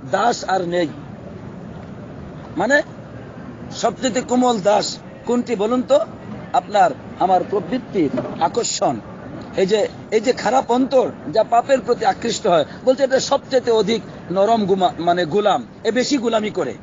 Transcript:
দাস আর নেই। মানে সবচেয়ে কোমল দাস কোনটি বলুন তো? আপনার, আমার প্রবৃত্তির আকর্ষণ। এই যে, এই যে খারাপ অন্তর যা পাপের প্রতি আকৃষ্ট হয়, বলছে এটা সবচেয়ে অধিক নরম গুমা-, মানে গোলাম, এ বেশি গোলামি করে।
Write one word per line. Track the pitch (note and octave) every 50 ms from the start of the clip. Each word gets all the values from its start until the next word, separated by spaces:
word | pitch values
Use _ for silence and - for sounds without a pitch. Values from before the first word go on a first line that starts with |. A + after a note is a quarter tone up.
| - C3
দাস | F#3+ F#3+ G#3+ A#3+ A#3+ - -
আর | - F#3 F#3+ F3+
নেই। | E3+ F3 F3 F3 C#3+ A#2 - - - - - - - - - - - - - - - - - - - - - - - - - - - - - - - -
মানে | - G3+ A#3 C#4+ D4 - - - - - - - - - - - - - - - - - -
সবচেয়ে | - - - C#3 - - A3 C4 F#3+ B3+
কোমল | - - A#3+ B3 B3+ B3 A#3+ G#3+
দাস | E3 G3+ G#3 G3+ - - - - - - - - -
কোনটি | - A#3+ B3 A#3+ - A#3+
বলুন | F#3 G3+ A3 B3 B3+
তো? | A#3+ - C4 D4+ E5 - - - - - - - - - -
আপনার, | F3 F3+ F3+ G#3 G3+ F#3 E3 C3+ - - - - -
আমার | E3+ F#3 F#3 F3+ E3+ -
প্রবৃত্তির | G3 G#3 F3 E3 G#3 B3+ - - - G3+ D#3 C3+ B2 B2 A#2+ - - -
আকর্ষণ। | D#3+ F3 - A#3+ G#3+ - - - D3+ D3 C3 G#2+ F#2+ - - - - - - - - - -
এই | - G3
যে, | F3+ G#3+ G#3+ F#3 - - - - -
এই | G3+ A3
যে | G#3+ C4
খারাপ | - - - G3+ A#3+ C4+ - -
অন্তর | A#3 B3+ C4+ B3 C#4 C4 G#3+ D3 B2 - - -
যা | - A3 G#3+
পাপের | - A#3 A#3 A#3+ - C#4 C4 F#3+
প্রতি | G#3 A#3+ - A3
আকৃষ্ট | G3+ F#3 - - A#3 G3 - -
হয়, | G#3 F3 D#3+ C#3 - - - -
বলছে | B3 C4 C4+ C#4
এটা | B3+ C4 B3+
সবচেয়ে | - - C#4 C4+ - - C4+ B3+ - A#3+
অধিক | A3+ A3 G#3+ F3+ A3+ G#3+ - - - - - -
নরম | F3 F#3+ G3 G#3 A#3 A3+ G#3
গুমা-, | F3 G3 F#3+ F#3 E3 - -
মানে | E3 F3 F3 F3+ F3
গোলাম, | D#3 D3 G#3 G#3 G#3 F3+ C#3+ A#2 - - - -
এ | A3+
বেশি | G#3+ B3 B3 - C#4+
গোলামি | C4+ G#3+ A#3 A3+ A3 G#3+ G#3+
করে। | - F#3 D#3 B2+ - -